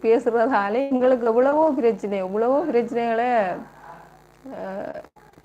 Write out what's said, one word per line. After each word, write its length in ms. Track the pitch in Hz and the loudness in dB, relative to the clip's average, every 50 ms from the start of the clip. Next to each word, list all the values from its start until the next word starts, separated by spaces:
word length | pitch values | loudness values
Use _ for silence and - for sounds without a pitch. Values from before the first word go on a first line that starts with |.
பேசுறதாலே 880 | - 226 226 285 - 254 226 233 226 262 262 208 202 202 214 247 277 277 | 2 4 4 4 4 2 2 2 2 2 2 0 0 0 -2 -2 -2 -2
எங்களுக்கு 360 | 269 254 247 254 262 240 233 | 0 0 2 2 2 2 2
எவ்வளவோ 460 | 247 226 240 254 277 285 302 320 320 | 0 2 4 4 4 4 4 2 2
பிரச்சனை, 460 | 269 285 233 233 220 196 - 202 202 196 | 2 2 2 0 0 0 -4 -4 -4 -4
எவ்வளவோ 480 | 185 185 196 214 226 247 269 294 349 | -4 -4 -2 -2 0 2 2 0 0
பிரச்சனைகளை, 640 | 302 233 240 233 233 - 240 233 233 226 226 240 247 247 226 196 180 175 180 - - - - - - 170 - - - - - - - - - - 262 - | 0 0 0 0 0 -2 -4 -2 -2 0 0 0 0 2 0 0 0 -4 -8 -10 -16 -20 -20 -20 -20 -20 -20 -20 -20 -20 -20 -20 -20 -20 -20 -18 -16 -14
அஹ், 460 | 180 185 190 190 202 - - - - - - _ - - - _ - - | -12 -10 -10 -10 -10 -10 -10 -12 -12 -16 -18 _ -20 -20 -20 _ -14 -6